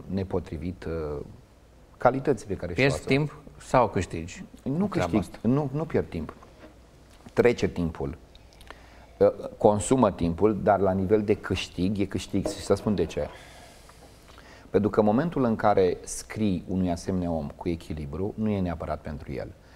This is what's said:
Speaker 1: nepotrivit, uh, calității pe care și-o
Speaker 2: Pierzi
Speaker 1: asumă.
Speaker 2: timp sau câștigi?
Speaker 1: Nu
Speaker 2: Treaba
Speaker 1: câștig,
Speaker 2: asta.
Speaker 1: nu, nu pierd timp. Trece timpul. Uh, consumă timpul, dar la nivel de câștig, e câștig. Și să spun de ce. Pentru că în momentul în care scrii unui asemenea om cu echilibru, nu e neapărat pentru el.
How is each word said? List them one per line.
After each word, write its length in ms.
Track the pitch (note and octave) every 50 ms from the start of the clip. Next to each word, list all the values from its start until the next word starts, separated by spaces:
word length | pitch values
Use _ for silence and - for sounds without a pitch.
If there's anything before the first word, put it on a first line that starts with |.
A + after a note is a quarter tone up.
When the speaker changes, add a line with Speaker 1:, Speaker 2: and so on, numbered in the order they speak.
| C#2
Speaker 1:
nepotrivit, 760 | C#2+ F2+ G2 F#2 F#2 G2 F2+ D#2+ - E2+ D2+ D#2 F#2 F2+ - -
uh, 340 | D#2+ E2 D#2+ D#2 D2 D2 C#2+ - - - - - - - - - - - - - - -
calității 500 | - - B2 B2+ C3+ C#3+ D#3 B2 - -
pe 80 | G2+ F#2
care 180 | - F2+ E2+ F2
și-o 80 | B2
Speaker 2:
Pierzi 180 | C3 C#3+ D3 -
Speaker 1:
asumă. 160 | - - C3+
Speaker 2:
timp 260 | C#3+ D3+ C#3+ - - - - -
sau 300 | - - - - B2+ A2+
câștigi? 560 | G2 - G2 F2 - - E2 E2 F2+ - - - - - - -
Speaker 1:
Nu 240 | B2+ C#3+ F3 G#3
Speaker 2:
Treaba 220 | G3 - - F2+ -
Speaker 1:
câștig, 100 | - G#2
Speaker 2:
asta. 280 | F2 - - - -
Speaker 1:
nu, 220 | A2+ C3 D3 D3+ B2+
nu 140 | C3+ D3+ D#3+
pierd 240 | - - G2 E2+ -
timp. 240 | - E2 D#2 - - - - - - - - - - - - - - - - - - - - - -
Trece 340 | - G#2+ A#2+ - - G#2
timpul. 500 | D#2+ - F2+ E2+ D#2+ - - C#2 C#2+ D2+ - - - - - - - - - - - - - - - - - - - -
Uh, 100 | - G2 G#2 - - - - -
consumă 540 | - - G#2 G#2 G#2 - - C#3 C3 A#2 G2
timpul, 480 | - - F2 E2+ E2 F2 G2+ A2 G#2 F#2+ E2+
dar 160 | G#2 G2+ F#2
la 120 | G2 F#2
nivel 300 | F#2+ F#2+ F#2+ F2+ G#2+ G#2+
de 140 | G#2 A2 G2+
câștig, 640 | - - - F#2 - - - - F2 F2+ G2 G#2+ G2
e 60 | G2
câștig. 420 | - - F2+ - - - F#2+ -
Și 140 | - - -
să 120 | - - G2+
spun 220 | - - A2+ G2
de 100 | F2+ E2
ce. 220 | E2 - - D2 - - - - - - - - - - - - - - - - - - - - - - - - - - - - -
Pentru 220 | - G2+ G2+ G2+
că 80 | - A2
în 60 | G#2+
momentul 380 | G#2+ G#2+ C3+ E3 E3+ - C#3 B2+
în 120 | A2+ G#2+
care 420 | - A2+ G#2 G2+ G2 F#2 F2 - - -
scrii 600 | - - - - - - G#2 A2 G2+ F2+ - -
unui 240 | - F#2 F#2 F#2 F2+
asemenea 400 | E2+ - - G2 F#2+ F2+ F2 E2+
om 180 | E2 D#2+ D2 C2+ -
cu 140 | - - F2+
echilibru, 640 | E2 D#2+ - - D#2+ D2+ D2 C#2+ D#2 E2+ G2 A2 -
nu 120 | A2 A2 G#2+
e 100 | G#2 G2
neapărat 420 | F2+ E2+ D#2 D#2 D#2+ D2+ D2+ -
pentru 300 | - D#2+ D2 D2+ E2 E2
el. 160 | C2+ - - - - - - - -